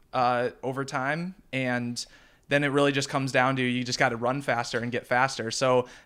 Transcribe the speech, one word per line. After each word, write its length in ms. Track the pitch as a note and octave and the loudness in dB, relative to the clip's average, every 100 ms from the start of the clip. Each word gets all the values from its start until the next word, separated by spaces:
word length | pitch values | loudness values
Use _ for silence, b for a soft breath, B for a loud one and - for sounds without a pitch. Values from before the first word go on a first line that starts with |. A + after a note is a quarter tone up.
| _ | _
uh, 360 | B2+ B2 B2 B2 - | 0 2 2 0 -2
over 220 | - C3 C3+ | -6 -4 -4
time. 500 | C#3+ C3+ D#3 F3 F#3 _ | -4 -2 -2 -4 -10 _
And 520 | C3 B2+ B2 A#2+ A#2+ - b b b - | -4 -2 -2 -2 -6 -10 b b b -2
then 160 | C#3+ | 0
it 40 | D3 | 2
really 240 | C#3 C#3+ | 4 2
just 160 | C#3 C3+ | 2 -2
comes 220 | C#3+ C3+ | -2 0
down 260 | B2+ B2+ C3 | 2 2 2
to, 40 | |
you 220 | B2 B2 | 0 0
just 160 | B2 - | -2 0
gotta 160 | C3+ A#2 | 0 2
run 260 | A#2+ C#3 | -2 -2
faster 380 | C3+ A#2+ A#2+ A#2+ | -2 -2 -2 -4
and 120 | A#2+ | -2
get 140 | A#2 - | -4 0
faster. 460 | B2 C3+ - A2+ | 2 2 0 -4
So 360 | - C3 B2+ A#2+ B | 0 4 4 2 B